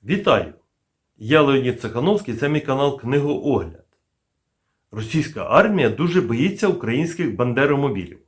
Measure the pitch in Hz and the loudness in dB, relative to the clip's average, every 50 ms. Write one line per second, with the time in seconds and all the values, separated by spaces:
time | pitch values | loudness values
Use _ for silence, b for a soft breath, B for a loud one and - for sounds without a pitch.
0 | _ 107 175 202 202 - 131 101 - - - _ _ _ _ _ _ _ _ _ | _ -2 -4 0 2 2 2 2 0 -4 -12 _ _ _ _ _ _ _ _ _
1 | _ _ _ _ 107 110 143 156 147 139 139 135 123 123 123 123 - 110 92 120 | _ _ _ _ -2 2 4 4 6 6 4 2 2 0 -4 -4 -6 -6 -4 0
2 | 135 180 214 202 - - 117 113 139 143 151 151 147 - 135 135 139 143 139 - | 2 2 2 0 0 -4 -4 -2 -2 0 0 0 0 -2 -2 0 0 0 0 -2
3 | - 117 135 147 143 147 151 - - 147 131 104 87 82 80 - _ _ _ _ | -4 0 0 0 2 0 -2 -2 0 0 0 0 0 -4 -12 -18 _ _ _ _
4 | _ _ _ _ _ _ _ _ _ _ _ _ _ _ _ _ _ _ - 107 | _ _ _ _ _ _ _ _ _ _ _ _ _ _ _ _ _ _ -12 -10
5 | 110 110 - - 147 - - 107 90 - 110 151 208 220 208 185 135 110 107 120 | -10 -4 -2 -2 -2 -2 -6 -8 -4 2 4 4 4 4 2 2 2 2 2 0
6 | 160 175 165 185 - - 117 117 147 196 - - - 196 175 - - 110 117 135 | -2 0 0 0 0 0 0 0 0 0 0 0 0 0 0 0 -2 -2 -2 -2
7 | 165 160 - - 170 127 104 92 120 123 120 127 139 143 147 139 139 139 104 95 | -2 -2 -4 -4 -4 -4 -2 -2 -2 0 2 2 2 2 2 2 0 -2 -2 -4
8 | 90 78 - - _ | -8 -10 -14 -20 _